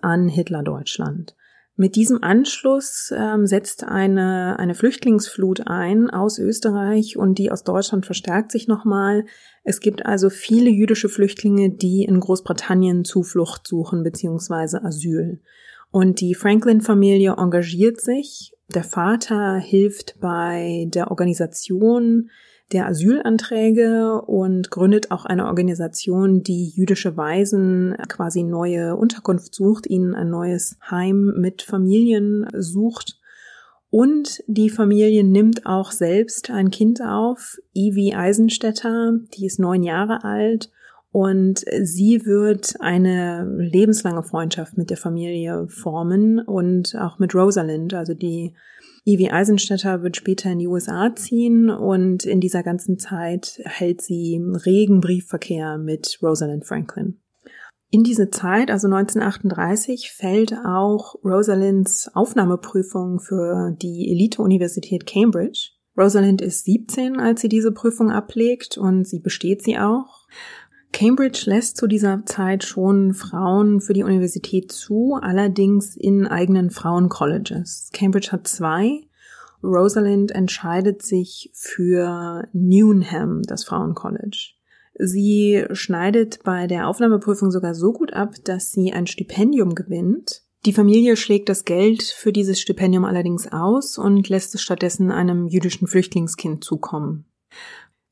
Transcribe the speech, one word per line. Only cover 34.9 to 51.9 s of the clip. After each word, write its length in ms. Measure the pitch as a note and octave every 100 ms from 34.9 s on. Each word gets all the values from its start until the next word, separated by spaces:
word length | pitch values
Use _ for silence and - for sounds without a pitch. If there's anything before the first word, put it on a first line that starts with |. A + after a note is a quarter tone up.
| G#3 G#3+ G#3+ G3
nimmt 400 | F#3+ A3 A3+ -
auch 260 | F#3 F#3+
selbst 580 | - E3+ F#3+ A3+ - -
ein 220 | G#3+ F#3+
Kind 300 | - A3 A#3+
auf, 560 | A#3 G3+ A#3 B3 - - _
Evie 420 | F#3+ G3+ G3 G3 -
Eisenstetter, 1040 | F3+ G#3 A3+ A3+ A3 A3 A#3 A3+ A#3 A3+ A3+
die 140 | - F#3+
ist 120 | -
neun 240 | F3+ F#3
Jahre 400 | F3 E3 G#3 A3+
alt. 480 | G#3 G#3 G#3+ A3+ - _ - _ _
Und 520 | G3+ F#3+ F#3+ F#3+ F#3+ - -
sie 420 | F#3+ F3 G3+ A#3 G#3+
wird 500 | G3+ G#3 G#3 - -
eine 640 | - F3+ F#3 F3+ F3 E3+ F#3 -
lebenslange 640 | F3 F#3 G#3+ G#3+ F#3 E3+
Freundschaft 540 | E3 E3+ E3 F3 D#3+ -
mit 120 | E3
der 60 | F3
Familie 720 | E3+ E3+ F3 F3 E3 E3+ E3+
formen 720 | - - D#3+ E3+ F#3 G#3+ A3+
und 560 | A3+ F#3+ F3+ F3+ F3 A3+
auch 220 | F3 -
mit 160 | F#3 F#3
Rosalind. 580 | F#3+ G3 D#3+ D#3 E3
Also 200 | F#3 E3
die 400 | D#3+ F3 E3+ E3+ - - - - _
Evie 280 | - G3+ F#3
Eisenstetter 720 | E3 G3 G3+ - G3 G3 F#3
wird 120 | F3 E3+
später 360 | - F#3+ F#3+
in 80 | F3
die 80 | F3
U 100 | F3+
S 100 | F3
A 280 | F3 G#3+ A#3+
ziehen 540 | - A#3 A#3+ A#3 A3+
und 520 | - G3